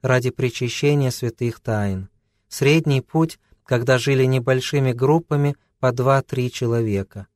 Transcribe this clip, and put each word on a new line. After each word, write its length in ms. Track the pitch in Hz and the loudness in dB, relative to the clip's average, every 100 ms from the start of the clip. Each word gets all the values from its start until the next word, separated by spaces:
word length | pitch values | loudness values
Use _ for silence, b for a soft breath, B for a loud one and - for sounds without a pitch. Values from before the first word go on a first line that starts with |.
ради 280 | 127 127 123 | 2 0 0
причащения 800 | - 127 - 120 - 143 147 131 | -2 -4 -2 -6 -2 0 2 0
святых 480 | - 120 - 120 113 | -2 -8 -4 -6 -6
тайн. 480 | - 107 101 92 95 _ _ _ _ | -4 -2 -2 -4 -8 _ _ _ _
Средний 540 | - 135 156 156 135 | -2 2 2 2 -2
путь, 360 | - 160 160 - _ _ - | 0 -2 -2 -4 _ _ -4
когда 320 | 123 120 127 | -2 2 2
жили 260 | 120 135 | 2 2
небольшими 680 | 131 131 120 131 - 147 135 | 2 2 0 -2 0 0 0
группами 640 | 117 135 160 165 147 143 139 _ _ | 0 2 2 2 0 0 -4 _ _
по 100 | 127 | -2
два-три 580 | 123 127 135 - 135 123 | 0 2 2 0 -4 -4
человека. 800 | - 117 117 113 98 98 107 92 | -4 -2 0 0 -2 -4 -12 -18